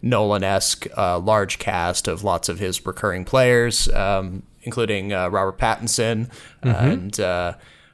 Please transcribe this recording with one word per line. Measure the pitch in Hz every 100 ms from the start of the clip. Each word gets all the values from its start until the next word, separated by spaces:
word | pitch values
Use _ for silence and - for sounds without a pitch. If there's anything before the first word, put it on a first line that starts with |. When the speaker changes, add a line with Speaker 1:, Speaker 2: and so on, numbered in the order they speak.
Speaker 1:
Nolan-esque, | 117 113 104 104 95 95 - - - -
uh, | 92 87
large | 95 107 98 -
cast | - 90 87 87 -
of | 85
lots | 101 85 -
of | 85
his | 95 - 92
recurring | - 104 92 90
players, | 131 123 120 117 110 -
um, | 107 98 98 92 92 - _
including, | 117 120 110 101 98
uh, | 98 90
Robert | 98 95 -
Pattinson | 117 110 117 - 113 110 117 - - -
Speaker 2:
Mm-hmm. | 123 110 127
Speaker 1:
and, | 180 95 -
uh, | 92 90 87 - - - _